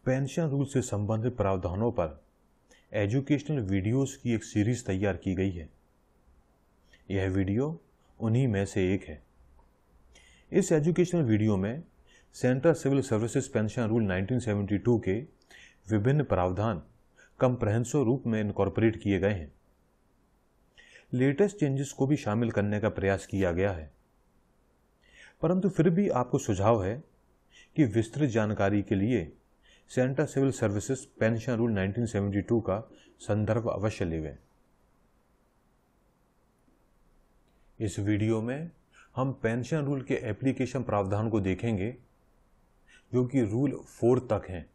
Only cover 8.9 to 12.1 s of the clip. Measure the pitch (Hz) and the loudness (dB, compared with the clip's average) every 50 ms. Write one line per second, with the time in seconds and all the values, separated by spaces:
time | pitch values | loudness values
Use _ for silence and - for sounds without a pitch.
8.9 | 98 95 - - 78 - - _ _ _ - - - - - _ _ _ _ _ | 2 0 -2 -8 -16 -16 -18 _ _ _ -20 -20 -20 -20 -20 _ _ _ _ _
9.9 | _ _ _ - _ - - - - _ _ _ - 180 196 - 175 156 147 170 | _ _ _ -20 _ -20 -20 -20 -20 _ _ _ 0 0 2 4 2 2 2 2
10.9 | 175 175 180 170 - 175 156 117 107 104 107 107 104 95 92 104 120 156 170 - | 2 2 2 2 2 0 2 2 2 4 4 2 2 2 0 -2 -4 -8 -12 -16
11.9 | _ _ _ _ | _ _ _ _